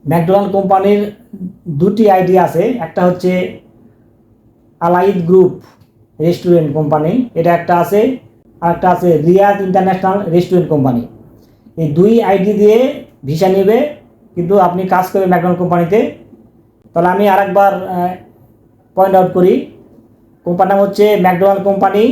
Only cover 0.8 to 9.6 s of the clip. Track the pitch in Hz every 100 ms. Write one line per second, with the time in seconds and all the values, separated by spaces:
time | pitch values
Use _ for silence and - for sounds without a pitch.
0.8 | 196 202 202 - _ - 180 - 175 143
1.8 | 190 208 214 185 180 185 165 160 214 240
2.8 | - - 180 180 180 180 - - _ _
3.8 | _ _ _ _ _ _ _ _ _ _
4.8 | 170 180 190 185 165 185 180 - - _
5.8 | _ _ _ - 160 175 180 170 151 151
6.8 | 143 151 156 247 - 165 170 170 - 175
7.8 | 170 202 254 262 - _ _ _ 170 170
8.8 | 185 175 180 156 160 185 202 202